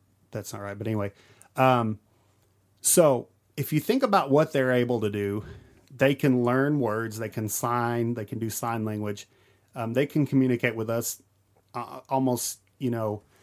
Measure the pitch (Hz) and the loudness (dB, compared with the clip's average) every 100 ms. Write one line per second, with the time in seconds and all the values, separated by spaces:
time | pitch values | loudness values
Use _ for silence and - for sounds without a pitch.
0 | _ _ _ 110 - 104 101 101 107 107 | _ _ _ -12 -12 -12 -12 -8 -4 -2
1 | 101 - _ _ - - 131 123 110 107 | -4 -8 _ _ -12 2 4 4 0 -4
2 | _ _ _ _ _ _ _ _ - - | _ _ _ _ _ _ _ _ 2 6
3 | 156 123 - _ _ - 139 151 - 262 | 6 4 -2 _ _ -8 -2 0 2 0
4 | 262 202 143 143 156 143 127 123 120 120 | 2 2 4 4 4 2 2 2 2 0
5 | 107 104 101 104 - - - _ _ 127 | 0 -2 -2 -4 -8 -16 -20 _ _ 0
6 | 135 143 147 127 120 127 139 151 117 107 | 2 4 2 2 2 2 2 2 0 -2
7 | 113 107 110 117 107 - 120 120 120 120 | -4 -6 -6 -4 -4 -4 -2 0 0 0
8 | 117 120 104 123 113 - 120 113 107 107 | -2 -4 -6 -6 -6 -4 -4 -4 -4 -4
9 | 104 101 - _ _ _ _ - 113 120 | -6 -8 -14 _ _ _ _ -8 -4 -2
10 | 143 151 139 135 131 120 123 113 110 117 | 0 0 2 2 2 2 0 -2 -4 -4
11 | 117 - _ _ _ _ _ 120 113 - | -4 -10 _ _ _ _ _ -12 -10 -14
12 | - 135 131 123 - - _ _ 131 117 | -4 0 0 0 -4 -10 _ _ -4 -2
13 | 110 104 - _ | -4 -6 -10 _